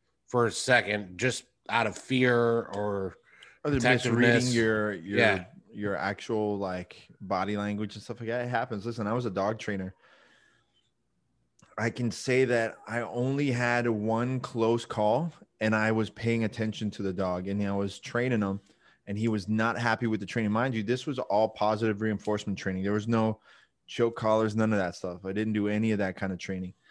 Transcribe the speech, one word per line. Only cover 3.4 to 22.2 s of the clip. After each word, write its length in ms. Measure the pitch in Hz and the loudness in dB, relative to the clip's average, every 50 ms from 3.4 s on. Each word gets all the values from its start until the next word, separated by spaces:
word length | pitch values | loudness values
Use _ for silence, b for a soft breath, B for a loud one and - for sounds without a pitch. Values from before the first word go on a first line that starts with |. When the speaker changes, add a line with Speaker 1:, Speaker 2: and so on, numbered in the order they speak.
| b b b b b | b b b b b
Speaker 2:
Or 60 | 151 | -2
they're 100 | 147 135 | 0 2
Speaker 1:
protectiveness. 640 | 120 123 123 120 - 123 113 120 120 117 120 117 123 | 4 4 4 4 4 2 4 6 6 6 6 6 4
Speaker 2:
misreading 60 | 127 123 117 | 4 4 4
your, 340 | 113 110 110 107 107 107 104 | 4 4 2 2 0 -2 -4
your, 260 | 90 82 92 101 110 | -6 -6 -2 2 4
Speaker 1:
Yeah. 260 | 117 110 98 92 90 92 - - - - | 4 4 4 2 -2 -8 -16 -20 -20 -18
Speaker 2:
your 240 | - 113 104 101 98 | -10 -6 -4 -4 -2
actual, 640 | 80 71 98 104 - - - 120 110 107 104 104 101 | -2 -2 -2 -4 -4 -4 -4 -2 -2 0 0 -2 -2
like, 500 | 98 92 92 92 90 - - - - - - - | -4 -4 -4 -6 -8 -10 -16 -20 -20 -20 -20 -14
body 360 | 104 92 98 92 95 98 104 101 | -6 -2 -2 0 0 0 -2 -2
language 360 | 101 104 104 101 107 101 - | -2 -2 -2 -4 -4 -6 -8
and 80 | 110 - | -10 -12
stuff 160 | - 110 - | -12 -12 -10
like 100 | 120 110 | -6 -6
that. 160 | 117 123 123 | -4 -4 -4
It 40 | 123 | -2
happens. 360 | 123 117 123 127 117 104 95 | -2 -2 -2 -2 -4 -6 -6
Listen, 200 | 120 117 120 110 101 | -6 -6 -4 -2 -2
I 60 | 110 | -2
was 120 | 123 123 | -2 -2
a 40 | 117 | -2
dog 300 | 95 95 95 101 110 107 | -2 -2 0 -2 -2 -4
trainer. 340 | - - 104 95 95 92 - _ b b b b b b b b b b b b b b b b b b _ _ _ _ _ _ _ _ _ _ _ _ _ _ _ - _ - | -4 -6 -6 -4 -6 -8 -10 _ b b b b b b b b b b b b b b b b b b _ _ _ _ _ _ _ _ _ _ _ _ _ _ _ -12 _ -2
I 120 | 107 117 | 0 0
can 220 | 110 - 123 117 | 0 0 -2 -4
say 340 | 101 - - - 127 127 131 | -4 -4 -2 2 4 4 4
that 320 | 120 120 117 113 110 - - - - | 4 4 2 2 0 -2 -6 -10 -6
I 140 | 110 117 | -4 -4
only 500 | 117 92 90 120 123 131 135 139 147 139 | -4 -4 -2 -2 0 0 0 0 0 0
had 360 | 123 120 123 120 120 120 120 120 | 0 2 2 2 2 2 2 0
one 520 | 117 107 104 110 110 113 120 127 131 131 | 0 0 0 0 0 0 0 0 -2 -4
close 460 | 127 - - 120 113 113 117 117 - | -6 -6 -2 0 2 2 2 2 -2
call, 480 | - - 117 107 107 110 131 165 170 - - - - _ - | -4 -2 0 2 2 2 2 0 -2 -6 -10 -18 -18 _ -2
and 160 | 107 110 107 | 0 2 2
I 160 | 110 107 110 | 2 2 2
was 180 | 113 110 110 104 | 2 2 0 -2
paying 340 | - - - 117 117 117 113 | -4 -4 -2 0 0 0 0
attention 480 | 107 - - 113 110 104 - 110 104 | -2 -2 -4 -4 -4 -4 -4 -6 -6
to 120 | - - 101 | -6 -4 -4
the 100 | 95 92 | -4 -2
dog, 340 | 87 95 92 90 90 92 98 | -2 -2 -2 -2 -4 -4 -4
and 140 | 98 101 104 | -4 -2 -2
I 60 | 101 98 | -2 0
was 260 | 101 101 98 95 - | -2 -2 -4 -4 -8
training 420 | - - - 120 123 131 127 110 | -10 -6 -4 -2 0 0 2 2
him, 180 | 104 98 98 104 - b b b b b b b b b | 2 0 -2 -4 -6 b b b b b b b b b
and 100 | 101 104 | -4 -2
he 100 | 110 117 | 0 0
was 200 | 110 107 92 95 | 0 0 0 0
not 300 | 107 107 110 117 110 90 | 0 2 2 2 0 0
happy 300 | 117 120 113 - 120 113 | 2 2 2 2 0 0
with 120 | 110 101 | -2 -2
the 60 | 101 | -4
training. 260 | 92 - 120 110 104 | -4 -2 -2 0 0
Mind 220 | 104 113 123 131 127 | 2 0 0 0 0
you, 80 | 110 104 | -2 -2
this 220 | 101 123 127 - | -2 -2 -2 -4
was 140 | - 139 123 | -4 -6 -4
all 300 | - - 95 104 110 110 | -2 0 2 2 2 2
positive 520 | - - 107 107 110 107 117 110 107 101 | 0 0 0 0 2 2 2 0 0 0
reinforcement 560 | 110 110 107 101 | 0 -2 -2 -2